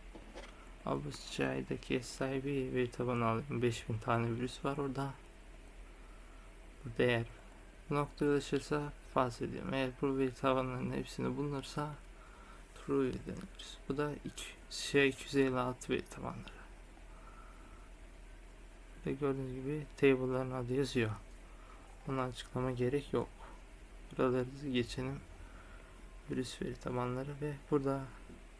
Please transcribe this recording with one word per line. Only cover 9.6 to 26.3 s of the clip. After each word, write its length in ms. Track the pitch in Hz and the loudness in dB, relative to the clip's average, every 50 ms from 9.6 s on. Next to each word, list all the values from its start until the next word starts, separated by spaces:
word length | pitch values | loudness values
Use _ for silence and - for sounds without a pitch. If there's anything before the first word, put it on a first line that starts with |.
| - - 135 | -2 0 2
Eğer 180 | 135 131 127 127 - | 2 2 2 0 2
bu 160 | 147 139 135 135 | 2 4 4 6
veri 160 | 135 127 123 | 4 4 2
tabanlarının 600 | - - 135 127 131 127 127 127 127 127 127 131 | 4 4 6 6 6 4 2 0 0 0 0 0
hepsini 440 | 135 127 - - - 127 127 127 131 | 0 -2 -2 -2 0 0 0 2 2
bulunursa 580 | 143 147 143 135 135 - - 151 147 151 143 - - - - - - - - - - - - - - - - | 0 0 0 -2 -4 -4 -2 -2 -2 -2 -2 -6 -12 -14 -16 -16 -16 -18 -18 -18 -16 -16 -16 -16 -16 -16 -16
true 380 | - - - 139 139 135 127 - | -8 -2 2 4 4 4 4 2
deniyoruz. 640 | - - - 175 170 185 - - - - - - - - - | -2 -4 -6 -6 -6 -8 -10 -10 -12 -12 -12 -14 -8 -6 -4
Bu 80 | 135 147 | 0 0
da 160 | 147 147 143 - - | 0 0 -2 -4 -6
iki, 200 | - - - - - - - - - | -8 -8 -8 -10 -10 -10 -12 -12 -10
şa 300 | - - - - - 143 | -6 -4 0 4 6 8
iki 240 | 139 135 131 - - | 8 8 6 2 -2
yüz 120 | - 139 | 2 6
elli 240 | 139 135 131 127 127 | 6 8 8 6 4
altı 340 | 123 127 127 - - - 127 | 2 2 0 -2 0 2 2
veri 120 | - - | 2 0
tabanları. 480 | - - 135 131 127 131 120 - - - - - - - - - - - - - - - - - - - - - - - - - - - - - - - - - - - - - - - - - - - - - - - - - - - - - | -2 -6 -6 -4 -4 -4 -6 -8 -10 -12 -14 -14 -14 -14 -16 -16 -16 -16 -16 -16 -16 -16 -16 -16 -16 -16 -16 -16 -16 -16 -16 -16 -16 -16 -16 -16 -16 -16 -16 -16 -16 -16 -16 -16 -14 -14 -16 -16 -16 -16 -16 -16 -16 -16 -16 -16 -14 -12 -6 -4
Ve 80 | 160 135 | -2 0
gördüğünüz 400 | 139 147 135 135 135 135 127 127 | 2 2 2 2 2 0 -2 -2
gibi 320 | 131 131 139 151 151 147 - - - | -2 -2 -2 -2 -2 -4 -6 2 8
table'ların 540 | 143 135 135 127 127 127 131 127 131 127 | 8 10 10 8 6 4 2 2 2 0
adı 220 | 127 131 123 120 127 | 0 -2 0 2 2
yazıyor. 380 | 139 139 127 - 123 113 110 104 - - - - - - - - - - - - - - - - - - 143 | 4 4 4 4 4 4 4 2 -2 -6 -12 -14 -14 -14 -14 -14 -16 -16 -16 -16 -16 -16 -16 -16 -10 -4 -2
Ona 160 | 135 131 127 | 0 0 0
açıklama 480 | 127 123 - - - - 127 127 131 | 0 -2 -4 -6 -4 -2 0 2 2
gerek 420 | 123 120 123 123 139 143 139 - - | 2 2 2 4 4 2 0 2 0
yok. 160 | 123 110 - - - - - - - - - - - - - - - - - | 0 0 0 -4 -12 -12 -12 -14 -14 -16 -16 -16 -16 -16 -16 -14 -14 -14 -6
Buraları 580 | - - 131 127 123 127 123 127 139 139 151 139 | 0 4 4 6 6 4 2 0 -4 -6 -2 0
geçelim. 480 | 127 123 117 - - 131 127 135 139 143 - - - - - - - - - - - - - - - - - - - - - - | 2 2 2 2 0 -2 -2 -2 -2 -4 -8 -10 -14 -14 -14 -14 -14 -14 -14 -14 -14 -14 -14 -16 -16 -14 -14 -14 -14 -12 -6 -4